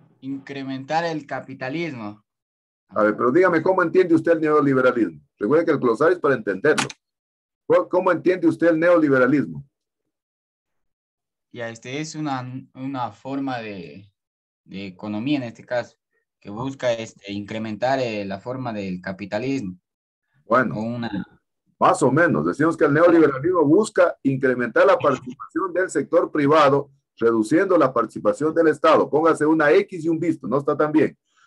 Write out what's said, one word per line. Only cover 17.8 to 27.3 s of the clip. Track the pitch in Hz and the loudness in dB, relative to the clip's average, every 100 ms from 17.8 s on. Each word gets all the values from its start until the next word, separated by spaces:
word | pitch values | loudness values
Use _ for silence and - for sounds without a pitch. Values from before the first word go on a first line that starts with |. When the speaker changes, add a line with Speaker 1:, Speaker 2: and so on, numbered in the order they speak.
| 123 135 | -2 -2
Speaker 1:
eh, | 123 107 98 | -2 -6 -8
la | 98 | -10
forma | 120 131 123 | -10 -10 -8
del | 104 98 90 | -8 -8 -8
capitalismo. | 95 92 98 104 127 139 98 90 _ _ _ _ _ _ | -10 -12 -8 -6 -4 -6 -6 -12 _ _ _ _ _ _
Speaker 2:
Bueno, | - 120 123 104 | -2 0 0 -4
Speaker 1:
O | |
una | 113 120 117 - - _ _ _ _ - | -6 -6 -6 -8 -10 _ _ _ _ -2
Speaker 2:
más | 139 - | 0 2
o | 135 | 2
menos. | 135 170 - 80 | 2 2 0 -2
Decimos | - 156 160 | 0 0 2
que | |
el | 156 | 2
neoliberalismo | 147 175 165 147 135 160 185 | 4 6 6 4 2 -2 2
busca | 143 180 220 - 175 - | 4 4 2 2 2 2
incrementar | 135 131 131 123 120 160 196 | -4 0 0 0 0 2 4
la | 175 | 4
participación | 151 127 131 127 - 160 185 | 2 -2 -6 -16 -10 -6 -4
del | 170 185 | -4 -4
sector | 156 135 165 170 | -4 0 0 0
privado, | 156 139 156 143 139 139 _ _ - | 0 2 4 4 2 -2 _ _ -2
reduciendo | 117 | 2